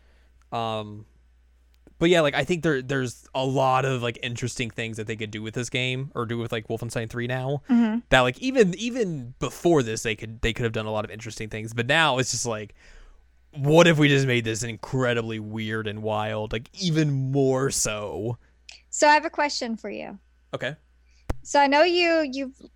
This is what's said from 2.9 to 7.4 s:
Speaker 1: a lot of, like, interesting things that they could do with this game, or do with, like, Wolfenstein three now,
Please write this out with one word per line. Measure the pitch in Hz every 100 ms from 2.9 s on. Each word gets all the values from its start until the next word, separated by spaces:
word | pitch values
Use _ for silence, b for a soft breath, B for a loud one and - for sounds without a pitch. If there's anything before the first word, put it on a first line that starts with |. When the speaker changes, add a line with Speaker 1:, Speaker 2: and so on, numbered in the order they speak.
| 139 127 - -
Speaker 1:
a | 131
lot | 135 135 131 131
of, | 135 127
like, | 120 113
interesting | 127 117 120 - 120
things | - 113 110
that | 110
they | 110
could | 110
do | 107
with | 110
this | 117 120
game, | 127 127 127 139
or | -
do | 117 120
with, | 113
like, | 117 110
Wolfenstein | 113 117 123 113
three | 120 120
now, | 127